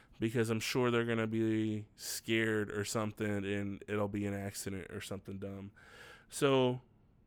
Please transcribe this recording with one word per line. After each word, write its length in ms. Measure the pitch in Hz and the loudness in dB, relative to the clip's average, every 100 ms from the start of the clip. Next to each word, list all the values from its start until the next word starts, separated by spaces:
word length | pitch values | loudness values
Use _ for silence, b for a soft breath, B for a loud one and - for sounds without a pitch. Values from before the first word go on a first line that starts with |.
| B - | B -2
because 300 | 113 120 113 | 0 2 2
I'm 100 | 110 | 2
sure 320 | - 135 123 | 0 2 4
they're 140 | 117 117 | 4 4
gonna 220 | 113 110 | 2 2
be 580 | 110 113 110 110 107 107 - | 2 2 2 2 -2 -6 -12
scared 760 | - - - 113 113 107 101 | -8 -6 0 2 4 2 0
or 140 | 101 101 | -2 -2
something 600 | 117 107 107 107 101 98 | 0 -2 -2 -2 0 0
and 380 | 101 101 101 - | -2 -2 -6 -4
it'll 200 | 104 101 | -2 0
be 180 | 101 101 | 0 -2
an 80 | |
accident 540 | 98 98 - - 98 87 | -2 -4 -6 -6 -8 -8
or 100 | 101 | -10
something 360 | - 95 - 98 | -8 -10 -10 -10
dumb. 340 | 98 98 98 - B B B B B | -8 -10 -12 -16 B B B B B
So 520 | - 143 135 127 127 - - _ _ | 0 4 6 4 2 -6 -20 _ _